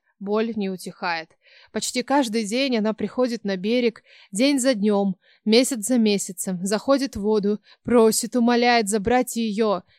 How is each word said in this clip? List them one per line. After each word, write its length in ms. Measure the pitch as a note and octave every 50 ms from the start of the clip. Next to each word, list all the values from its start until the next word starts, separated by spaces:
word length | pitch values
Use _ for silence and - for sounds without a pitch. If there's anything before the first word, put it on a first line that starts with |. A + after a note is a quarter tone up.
| _ _ _ -
Боль 340 | G3 G3+ G#3 A3 A#3 A3+ A3
не 140 | A3 G3 F#3+
утихает. 600 | F#3+ F3 - F#3 - - F#3+ F3+ E3 E3 D#3+ - _ _ _ _ _ - - _ -
Почти 300 | G#3+ - - - B3+ A#3
каждый 420 | - C4+ D4 C4 A#3 G#3 A#3 A3
день 320 | F#3+ A3 B3+ C#4 C#4 B3
она 160 | A3 G3+ A3 G#3+
приходит 500 | - A3 G#3 - B3+ B3+ B3 A#3+ A3 -
на 140 | G3 F#3+
берег, 460 | F#3 F3+ G#3+ A#3+ B3+ A#3+ A3+ G#3+ - _ _ - - - _
день 300 | - F#3+ B3+ C#4+ D4 C4+
за 140 | A#3+ C4+ C4
днём, 420 | G3+ G3 G#3+ G#3 G3 G3+ G3 F3+ - _ _ _ _ -
месяц 400 | G#3+ A3 A#3+ C4 - C#4 A3+ G3
за 100 | - C4
месяцем, 640 | A#3+ A3 G#3+ G3+ F#3+ - - F#3 - - G3 F#3 E3+ F#3
заходит 540 | G3 G#3+ G3+ - C4+ C#4 C4 C#4 B3 -
в 60 | G#3+ G3
воду, 360 | G#3+ A3 G#3+ F#3+ G3+ G#3+ - _ _ - _ -
просит, 540 | - A#3+ A#3+ A3+ A3 A3 - - G#3+ -
умоляет 540 | B3+ A#3 A#3+ A#3+ A#3+ A#3+ A#3+ A#3+ A#3 A3 F#3+
забрать 460 | G#3+ G#3+ F#3 A3+ A#3+ B3+ B3 - -
её. 460 | A#3 A3+ A3 G3 G#3+ A3+ G#3+ G3 F3 - _ _